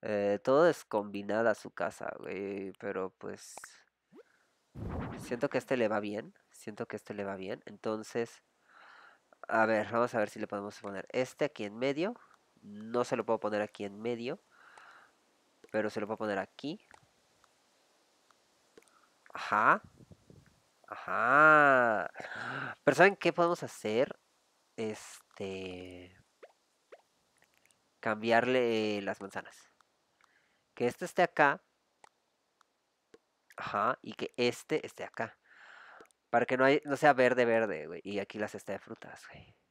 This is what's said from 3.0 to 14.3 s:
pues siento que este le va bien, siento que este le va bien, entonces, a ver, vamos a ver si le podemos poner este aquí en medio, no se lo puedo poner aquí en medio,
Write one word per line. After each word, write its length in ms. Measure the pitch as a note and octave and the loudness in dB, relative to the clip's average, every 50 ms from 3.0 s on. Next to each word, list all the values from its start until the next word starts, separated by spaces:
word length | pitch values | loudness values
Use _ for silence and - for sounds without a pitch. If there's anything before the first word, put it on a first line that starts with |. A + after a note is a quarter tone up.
| F#2+ F#2+ _ _ | -6 -6 _ _
pues 380 | - G2+ G2 F#2+ - - - - - - - - _ _ _ _ _ _ _ D4+ A#4 _ _ _ _ _ _ _ _ _ _ - - - F2 E2+ - - - - | -12 -12 -12 -12 -16 -18 -20 -20 -20 -20 -20 -20 _ _ _ _ _ _ _ -20 -20 _ _ _ _ _ _ _ _ _ _ -10 -10 -8 -8 -8 -8 -8 -10 -12
siento 300 | - - B2+ A#2+ C#3 C#3+ | -10 -8 -6 -4 -4 -2
que 100 | - E3+ | -2 -4
este 180 | - - - | -2 -2 -2
le 120 | B2 A#2 G#2 | 0 0 0
va 100 | G#2+ G#2+ | 0 -2
bien, 340 | G#2 G#2 G#2 G#2 B2+ E3 - _ _ _ _ | -4 -4 -6 -8 -10 -10 -16 _ _ _ _
siento 340 | - - - G#2+ G2+ A#2+ | -18 -14 -14 -10 -10 -10
que 80 | - - | -10 -10
este 180 | G#2+ - - G#2+ | -14 -10 -10 -8
le 120 | G#2 G2+ | -8 -6
va 100 | G2 G2 | -6 -6
bien, 260 | G2 F#2 F#2 A2 C#3+ - | -8 -8 -8 -10 -10 -12
entonces, 760 | - G#2 G2 - A2+ A2 G#2+ A2 - - B2 A#2 A#2 - - _ _ _ _ _ _ _ - - - - - - - - _ _ _ - _ - - | -18 -20 -10 -6 -6 -4 -4 -6 -6 -6 -6 -6 -6 -8 -20 _ _ _ _ _ _ _ -20 -20 -20 -20 -20 -20 -20 -20 _ _ _ -20 _ -10 -2
a 180 | - A2+ A2 | 0 2 2
ver, 240 | A2 A2 G#2 G#2+ - | 4 2 0 0 0
vamos 240 | B2 A#2 A#2+ A#2+ - | 0 0 0 0 0
a 60 | A#2+ | -2
ver 100 | G#2+ G#2 | -2 -2
si 80 | - A2 | -4 -10
le 80 | G#2+ | -10
podemos 320 | G#2 - G#2 G2+ G2+ G2+ - | -8 -6 -8 -8 -8 -12 -12
poner 280 | - G#2 G2 F#2+ - - | -12 -12 -10 -10 -12 -6
este 340 | - - B2+ B2+ - _ D3+ | -4 -4 -4 -4 -2 _ -4
aquí 180 | C#3+ _ - A2 | -4 _ -6 -10
en 120 | G#2 G2+ | -10 -8
medio, 380 | A2+ B2 C3+ C#3 C#3+ E3 G3+ A#3+ - - _ _ _ _ _ _ _ _ | -4 -2 -2 -2 -2 -2 -4 -6 -10 -18 _ _ _ _ _ _ _ _
no 400 | G#2 G#2 G#2 G#2+ A2 A#2 B2 A#2+ | -18 -16 -14 -14 -6 -2 -2 -2
se 140 | - - | 0 -2
lo 100 | A#2+ A2 | -4 0
puedo 140 | - A2+ G#2+ | 0 -2 0
poner 220 | - G#2 G#2 G#2 G#2 | 0 -2 -2 -2 -2
aquí 220 | G#2+ _ - G#2 | -4 _ -10 -10
en 160 | G2+ G2 G2+ | -10 -10 -8
medio, 400 | G#2+ A#2 A#2+ A2+ A#2 B2 | -6 -6 -6 -4 -6 -8